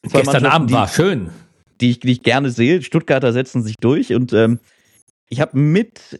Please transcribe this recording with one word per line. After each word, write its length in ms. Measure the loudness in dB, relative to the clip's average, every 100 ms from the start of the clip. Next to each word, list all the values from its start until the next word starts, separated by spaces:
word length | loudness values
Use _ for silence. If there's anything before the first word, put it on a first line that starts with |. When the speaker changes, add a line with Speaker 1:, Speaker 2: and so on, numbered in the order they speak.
| -2
Speaker 1:
Zwei 120 | -2
Speaker 2:
Gestern 220 | 2 2
Speaker 1:
Mannschaften, 40 | 2
Speaker 2:
Abend 160 | 2 2
Speaker 1:
die 40 |
Speaker 2:
war 140 | 0 0
schön. 420 | 0 0 0 -6 -14 -20 _ _ _
Speaker 1:
die 100 | -2
ich, 100 | -2
die 120 | -2
ich 100 | 0
gerne 280 | 0 0 -2
sehe. 320 | 0 0 0
Stuttgarter 500 | 0 -4 0 0 2
setzen 300 | -2 -2 -4
sich 140 | -6 -2
durch 320 | 0 0 -2
und, 180 | -4 0
ähm, 260 | 2 2 0 _ _ _ _ _ _ _
ich 120 | -6
habe 160 | -4 0
mit 600 | 2 2 -2 -10 -20 -20